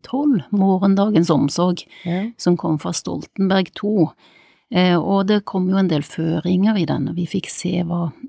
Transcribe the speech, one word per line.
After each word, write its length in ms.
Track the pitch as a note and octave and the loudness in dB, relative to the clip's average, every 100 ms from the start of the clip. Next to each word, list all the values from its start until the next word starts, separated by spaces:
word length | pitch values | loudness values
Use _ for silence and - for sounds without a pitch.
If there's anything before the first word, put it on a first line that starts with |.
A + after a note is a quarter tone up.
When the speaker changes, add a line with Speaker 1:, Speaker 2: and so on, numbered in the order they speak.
Speaker 1:
tolv, 400 | - C4+ D4 G#3 - | -6 -2 2 0 0
Morgendagens 800 | G3+ F#3+ F#3 G3 G3 G#3+ G#3 E3+ | 2 2 4 2 2 2 2 4
omsorg, 540 | D3 C#3 - F3+ F3 - - | 2 2 2 0 0 -6 -12
Speaker 2:
Ja. 220 | E3+ F3+ A3+ - | -6 -4 -6 -4
Speaker 1:
som 200 | F3+ F3 | 0 0
kom 220 | E3 D3+ | 0 -2
fra 120 | F3 | -4
Stoltenberg 800 | E3 F3+ - - - F#3+ F#3+ F#3 | -6 -6 -8 -8 -2 0 0 0
to. 360 | - G#3 G#3+ D#3 - _ _ _ _ - | -4 -2 2 0 -2 _ _ _ _ -4
Eh, 220 | F3+ F3+ F3 | 2 2 2
og 300 | F3 G3 G3 | 2 0 2
det 160 | G#3 | 0
kom 240 | - F#3+ F#3 | 0 -2 0
jo 80 | F#3+ | 2
en 100 | F#3 | 2
del 140 | D3+ | 0
føringer 760 | - - D#3+ E3 F3+ F#3 G#3 G#3 | -4 -4 -2 -2 0 2 2 2
i 60 | E3 | 0
den, 200 | C#3 C#3 | -2 -4
og 60 | |
vi 120 | E3+ F3 | -4 -4
fikk 200 | F#3+ - | -4 -6
se 320 | - F3+ F3+ | -6 -4 -2
hva, 280 | E3+ F3 E3+ - | -2 -2 -4 -8